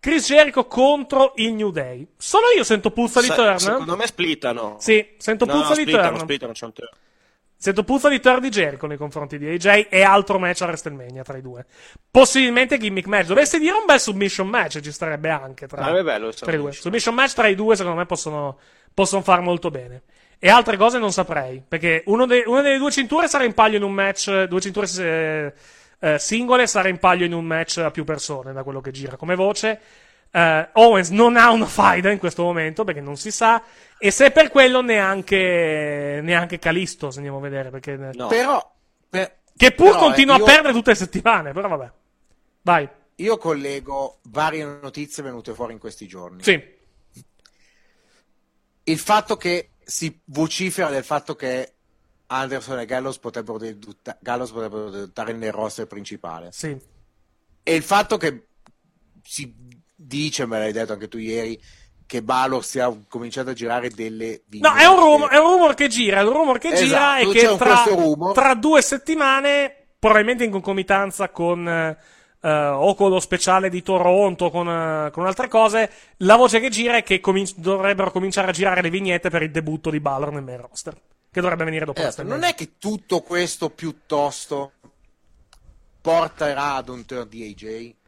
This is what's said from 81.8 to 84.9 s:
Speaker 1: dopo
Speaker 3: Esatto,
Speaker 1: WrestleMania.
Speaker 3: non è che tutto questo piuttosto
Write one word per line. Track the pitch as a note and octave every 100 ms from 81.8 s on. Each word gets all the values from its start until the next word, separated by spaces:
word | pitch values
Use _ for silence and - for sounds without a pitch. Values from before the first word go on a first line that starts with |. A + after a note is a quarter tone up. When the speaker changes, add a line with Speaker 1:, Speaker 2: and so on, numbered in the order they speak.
| D3+
Speaker 1:
dopo | C#3+
Speaker 3:
Esatto, | D#3 -
Speaker 1:
WrestleMania. | E3+ C#4
Speaker 3:
non | F4
è |
che | - D#3 _
tutto | G3+ G#3+ _ F3+
questo | - F3 F3 - D#3+
piuttosto | - E3 - _ D3+ C#3+ - - C#3+ C#3 _ _